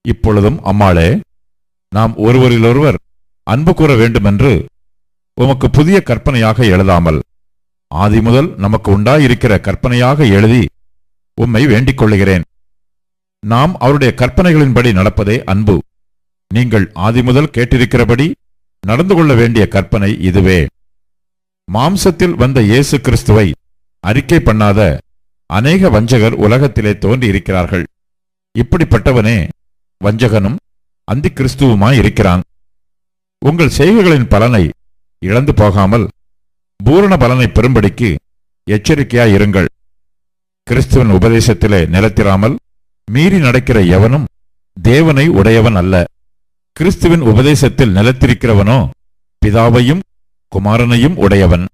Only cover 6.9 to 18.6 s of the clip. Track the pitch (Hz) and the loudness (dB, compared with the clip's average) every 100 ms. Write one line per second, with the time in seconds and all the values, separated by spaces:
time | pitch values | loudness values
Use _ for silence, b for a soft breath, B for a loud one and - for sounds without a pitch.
6.9 | 87 85 76 - _ _ _ _ _ _ | 2 0 -2 -6 _ _ _ _ _ _
7.9 | 76 104 110 113 123 170 - 101 107 - | -4 0 0 2 0 -2 -4 -4 -2 -2
8.9 | 101 107 151 135 143 120 98 - 90 123 | -2 0 2 0 0 0 -2 -2 -6 -4
9.9 | 120 123 147 131 98 110 123 85 _ _ | 0 0 2 2 2 2 2 0 _ _
10.9 | _ _ _ _ - 120 113 143 110 127 | _ _ _ _ -6 -4 0 0 0 0
11.9 | 131 110 101 98 92 - _ _ _ _ | 0 0 2 2 0 -4 _ _ _ _
12.9 | _ _ _ _ _ 104 117 156 185 123 | _ _ _ _ _ -4 -2 -2 -2 -2
13.9 | 143 127 - 127 - 180 156 139 117 120 | 0 0 -2 -4 0 2 2 2 0 0
14.9 | 92 101 - 104 113 - 95 107 90 - | 0 0 -2 -4 -4 -4 -2 0 -2 -4
15.9 | _ _ _ _ _ _ 107 123 107 92 | _ _ _ _ _ _ -4 0 -2 -2
16.9 | - 101 120 123 127 156 - 123 131 123 | -4 -2 0 0 0 0 -4 -2 -2 0
17.9 | 127 110 120 160 - _ _ | 0 0 0 -2 -6 _ _